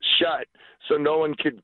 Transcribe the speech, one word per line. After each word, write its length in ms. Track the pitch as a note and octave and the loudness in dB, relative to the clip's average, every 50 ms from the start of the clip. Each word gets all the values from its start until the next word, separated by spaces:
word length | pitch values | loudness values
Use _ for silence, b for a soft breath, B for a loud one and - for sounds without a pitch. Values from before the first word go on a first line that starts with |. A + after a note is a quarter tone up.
| - - - - | -2 0 2 2
shut 300 | E3+ E3+ D#3+ C3 B2 - _ B B B B B - - | 2 0 0 -4 -6 -10 _ B B B B B -4 -2
so 80 | D#3 | -2
no 220 | D3 D3 D3 D3+ D#3+ | 0 2 2 2 2
one 180 | D#3+ D#3 D3 | 0 0 -2
could 260 | - - D3+ C3 G#2+ | -2 -2 -4 -4 -4